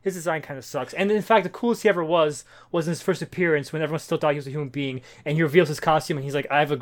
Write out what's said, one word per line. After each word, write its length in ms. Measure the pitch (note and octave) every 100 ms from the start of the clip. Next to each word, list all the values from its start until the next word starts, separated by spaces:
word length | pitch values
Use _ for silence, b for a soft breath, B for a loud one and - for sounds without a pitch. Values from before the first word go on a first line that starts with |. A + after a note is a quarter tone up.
his 140 | G3 F3+
design 260 | E3 D#3+
kinda 220 | - C3+
sucks. 320 | - C#3 B2+ -
And 160 | G3
in 100 | G#3+
fact, 220 | - A3
the 80 | F3
coolest 320 | - A#3+ A3+
he 60 | G#3+
ever 140 | F3
was 400 | D#3+ E3+ D3+ C#3+ - b b
was 160 | F3 D#3+
in 20 |
his 100 | D#3+
first 180 | - F3
appearance 500 | D#3+ - E3+ D3+ C3
when 120 | D#3
everyone 160 | D3+ D#3
still 180 | - D#3+
thought 140 | D3+
he 60 | D3
was 100 | C3+
a 20 |
human 200 | D3+ C#3
being, 320 | C#3+ C#3 B2+ - B B
and 100 | D#3
he 60 |
reveals 240 | D#3+ E3 D#3
his 120 | D3+
costume, 380 | E3 D#3 - D3
and 60 |
he's 100 | C#3
like, 140 | C#3+ C#3
"I 80 | C#3+
have 100 | D3
a 60 | D3